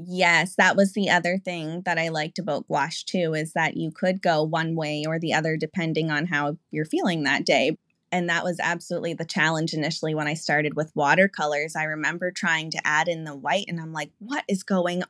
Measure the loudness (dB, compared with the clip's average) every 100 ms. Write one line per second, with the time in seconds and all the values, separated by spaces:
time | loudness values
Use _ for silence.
0 | -8 2 4 6 4 4 4 6 4 2
1 | 2 2 2 -2 -4 -6 -6 -6 -2 -2
2 | 0 -2 -4 -4 -4 -4 -2 -2 0 -4
3 | -4 0 0 0 -2 0 0 0 -4 -2
4 | 0 2 2 2 2 0 0 -2 -2 -2
5 | -2 -2 0 0 2 0 -2 -2 0 0
6 | 0 0 0 0 -2 -4 _ -6 -2 0
7 | 0 0 0 0 4 4 4 0 _ _
8 | _ -2 0 0 -2 -2 -2 -4 -4 -4
9 | -4 -6 -4 0 2 2 0 -2 -2 -2
10 | -2 -2 -2 -2 0 0 0 -2 -4 0
11 | 4 6 4 2 -2 -2 -2 -4 -4 -2
12 | -2 -2 -4 -2 0 0 -2 -4 0 2
13 | 2 -2 -6 -8 -2 -2 -2 -6 -6 -8
14 | -8 _ -8 -6 -2 -4 0 0 0 -2